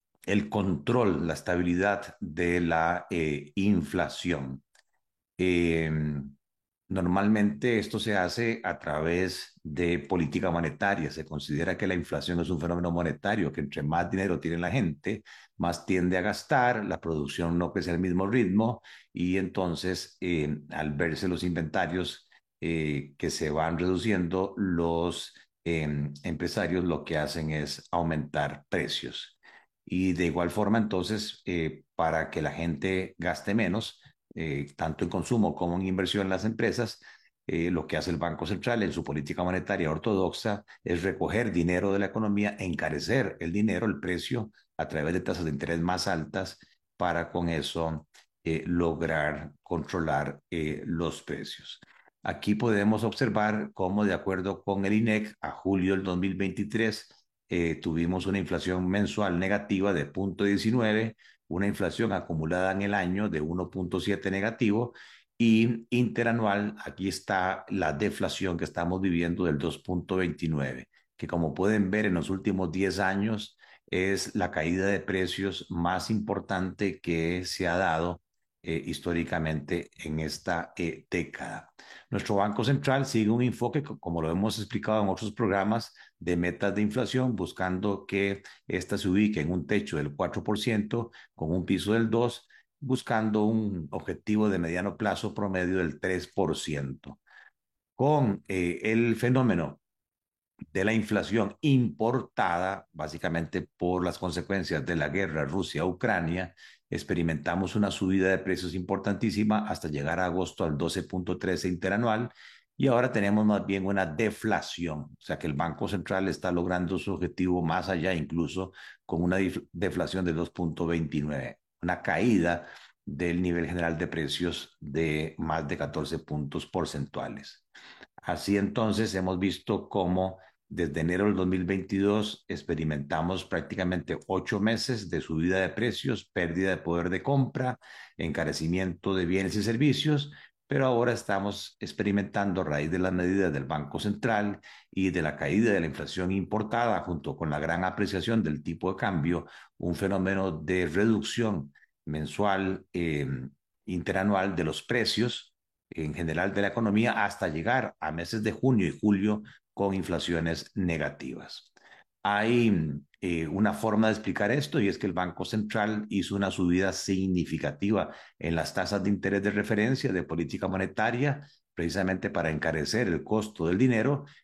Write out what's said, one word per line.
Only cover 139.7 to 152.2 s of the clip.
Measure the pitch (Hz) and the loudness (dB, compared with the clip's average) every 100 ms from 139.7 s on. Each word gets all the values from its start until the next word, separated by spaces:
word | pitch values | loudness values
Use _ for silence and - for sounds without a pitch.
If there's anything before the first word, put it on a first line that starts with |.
| 113 147 120 151 147 147 - - _ _ | 2 2 4 2 2 0 -12 -20 _ _
pero | 139 131 | 0 2
ahora | 117 123 | 4 2
estamos | 110 - 98 101 101 - - | 0 0 0 -2 -4 -10 -12
experimentando, | 101 - 101 101 101 104 101 92 | -8 -2 2 2 2 0 0 0
a | 76 | 0
raíz | 73 80 | 0 0
de | 92 | 0
las | 92 | 2
medidas | 90 90 98 90 | 2 2 4 2
del | 73 | 0
Banco | 67 76 71 - | -2 -4 -4 -4
Central | 104 104 123 107 104 98 - - _ | -2 0 0 2 0 -4 -12 -20 _
y | 95 95 | 0 2
de | 85 | 2
la | 76 - | 0 -2
caída | 73 101 117 | 2 4 6
de | 95 | 4
la | 80 | 2
inflación | 67 76 92 90 | -4 -6 -2 0
importada, | 98 90 104 - 117 117 90 | 0 0 -2 0 2 2 2
junto | 90 80 80 69 | 0 -4 -4 -4
con | 82 | -2
la | 73 | 0
gran | 80 87 | 0 0
apreciación | 92 92 98 95 101 113 | 0 0 0 0 2 2
del | 80 76 | 2 -2
tipo | 85 80 90 | -4 -2 -2
de | 98 | 0
cambio, | 110 87 80 85 - - - - | 0 0 0 0 -4 -16 -20 -6
un | 87 85 | -4 0
fenómeno | 98 98 92 98 95 | 0 2 2 0 0
de | 78 73 92 85 | -2 0 0 2
reducción | 90 113 104 - 117 110 87 71 - _ _ 78 | 2 4 2 0 -2 0 -2 -6 -16 _ _ -6
mensual, | 78 | -4